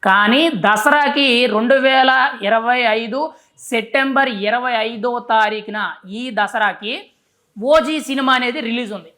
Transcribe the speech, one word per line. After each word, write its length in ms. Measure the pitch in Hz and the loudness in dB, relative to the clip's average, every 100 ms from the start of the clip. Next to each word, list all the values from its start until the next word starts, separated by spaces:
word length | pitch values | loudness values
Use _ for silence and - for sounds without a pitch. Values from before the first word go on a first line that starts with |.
కానీ 460 | 202 190 208 254 330 | 2 2 4 2 2
దసరాకి 920 | 262 202 214 285 294 285 285 277 240 247 | 2 2 2 4 2 2 0 2 2 2
రెండు 280 | 208 240 | 0 2
వేల 560 | 269 262 262 262 262 262 247 | 2 4 4 4 4 0 -2
ఇరవై 380 | 202 226 226 247 | 0 0 0 0
ఐదు 520 | 240 220 226 254 311 - _ _ | 2 0 -4 -6 -6 -10 _ _
సెప్టెంబర్ 680 | - 240 220 285 269 269 262 | -6 -6 -2 -2 0 0 0
ఇరవై 440 | 208 202 233 247 | -2 -2 -2 -2
ఐదో 460 | 240 220 233 233 240 | -2 -4 -4 -6 -6
తారీఖున 760 | 233 220 214 214 208 214 190 - 185 | 0 2 2 -2 -8 -6 -6 -8 -14
ఈ 220 | 208 254 | -10 -6
దసరాకి 720 | 214 202 226 208 185 208 294 415 _ _ _ _ - | -2 -2 0 -2 -2 -8 -10 -12 _ _ _ _ -8
ఓజీ 380 | 226 311 269 311 | 2 2 2 -4
సినిమా 340 | 254 269 262 | -4 -4 0
అనేది 260 | 254 247 262 | 0 0 -4
రిలీజ్ 320 | 226 233 233 202 | -4 -6 -6 -10
ఉంది. 140 | 170 | -14